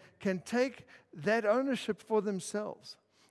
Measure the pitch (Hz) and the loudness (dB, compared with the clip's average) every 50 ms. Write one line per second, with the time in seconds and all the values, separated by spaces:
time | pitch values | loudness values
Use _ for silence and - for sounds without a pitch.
0 | - - - - - 208 185 180 - - - 247 254 269 - - - - - - | -8 -16 -12 -4 -2 0 0 -2 -2 -2 0 2 2 0 -2 -6 -18 -20 -20 -20
1 | - _ - - 147 196 220 233 214 208 214 254 269 277 254 - - - 202 - | -20 _ -12 -4 0 2 2 4 4 4 4 4 2 2 0 0 -2 -4 -6 -6
2 | - - 220 214 185 214 202 185 - - - 208 214 170 - - - - - - | -4 0 0 2 2 2 -2 -4 -4 -4 -6 -6 -6 -6 -8 -12 -14 -20 -20 -20
3 | _ _ _ _ _ _ | _ _ _ _ _ _